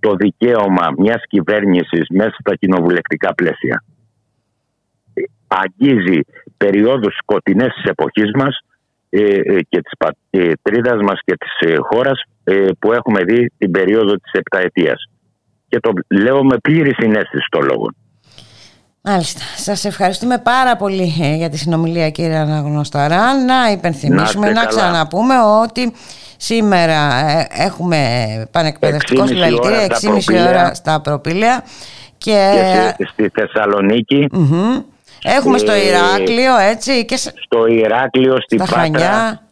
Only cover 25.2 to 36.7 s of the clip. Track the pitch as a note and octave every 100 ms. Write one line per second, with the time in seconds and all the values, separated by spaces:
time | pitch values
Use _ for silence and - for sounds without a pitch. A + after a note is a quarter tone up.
25.2 | A#3+ C4 G#3+ G#3+ A3+ A#3 B3 A#3 - -
26.2 | - - - A3+ G#3+ F#3 E3 D#3 D3 B2+
27.2 | D3+ D#3 - F#2+ F3+ - F3+ D#3+ C3 B2
28.2 | A2 A2 A2 E3 D#3 D3+ D3+ D3+ - -
29.2 | C4 - - A#2+ A#2+ A3+ G#3 - G#3+ G3+
30.2 | F#3 F3+ F3 F3+ F3 - - D#3 D3 D3
31.2 | - E3+ A3+ B3 - - - - - _
32.2 | - G#3 G3 G3+ F#3+ F#3 F#3 - - -
33.2 | G#2+ - G#2 - G#2 G2+ G2 A2+ A#2 C#3
34.2 | C#3+ F#3 D3 E3 G#3 C4 - _ _ -
35.2 | - C4 B3+ G#3+ G#3+ G#3 F#3+ F3+ F3 G3
36.2 | F#3+ A#3 C4 B3 G3